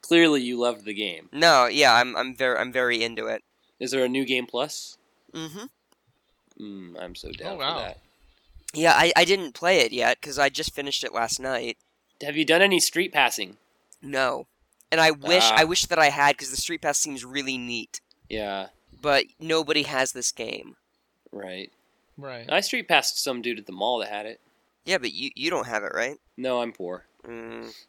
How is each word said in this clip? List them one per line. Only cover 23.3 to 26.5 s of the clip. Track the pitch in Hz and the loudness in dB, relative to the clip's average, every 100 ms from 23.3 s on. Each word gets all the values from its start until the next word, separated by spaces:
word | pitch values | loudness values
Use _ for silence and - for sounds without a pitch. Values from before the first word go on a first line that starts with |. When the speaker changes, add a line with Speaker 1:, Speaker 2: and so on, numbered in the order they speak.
| 123 | -4
Speaker 1:
dude | 120 110 | -4 -8
at | |
the | 101 | -10
mall | 92 107 123 | -6 -4 -4
that | 104 | -6
had | 104 107 | -8 -10
it. | 113 _ _ _ _ | -14 _ _ _ _
Speaker 2:
Yeah, | - 185 | -4 -4
but | 123 | -4
you, | 80 135 | -8 -12
you | - 147 | -6 -4
don't | 170 120 | -4 -2
have | 110 | -4
it, | 101 | -4
right? | 85 120 147 _ - | -4 -4 -6 _ -10
Speaker 1:
No, | 127 | -4